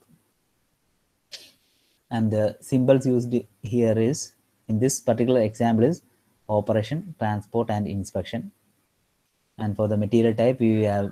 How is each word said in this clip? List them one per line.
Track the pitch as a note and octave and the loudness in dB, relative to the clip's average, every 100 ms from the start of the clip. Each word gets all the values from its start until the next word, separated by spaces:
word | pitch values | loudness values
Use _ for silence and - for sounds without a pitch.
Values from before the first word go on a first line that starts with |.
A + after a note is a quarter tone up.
| _ _ _ _ _ _ _ _ _ _ _ _ _ - - _ _ _ _ _ - | _ _ _ _ _ _ _ _ _ _ _ _ _ -20 -20 _ _ _ _ _ -8
And | A#2+ A2 | -2 0
the | G#2+ G#2+ - | 0 -2 -4
symbols | - C3+ B2+ C3+ B2+ | -2 0 4 2 2
used | B2 A#2+ A#2+ - _ | 0 0 -4 -4 _
here | G#2 A#2+ A2+ A2 | -4 0 2 2
is, | A2+ D3+ - _ _ _ - | 0 -2 -8 _ _ _ -4
in | A2 | 0
this | C3 - | 0 0
particular | - A2+ A#2+ B2+ | -2 0 2 2
example | G#2+ A2 A#2 A2 B2 | 0 0 0 4 2
is | E3+ _ _ _ _ - | 0 _ _ _ _ -4
operation, | G#2+ G#2 A2 G#2 D#3 G3 D3+ | -2 0 -2 -2 -6 -10 -6
transport | A2 G#2 - A#2 A2+ | -4 -4 -4 -4 -2
and | G#2 G2+ | -2 -4
inspection. | G2 F#2 G2 F2+ A2+ G3 - _ _ _ _ _ _ _ _ _ - | -6 -6 -8 -6 -8 -10 -18 _ _ _ _ _ _ _ _ _ -8
And | G#2+ G2 | -6 -2
for | G#2 | 0
the | G#2 | 0
material | G#2+ A#2 A#2 | 2 4 4
type, | A2 A#2 B2+ | 2 0 2
we | A2+ A2 | 2 2
have | G#2 G2+ G2+ | 2 0 -4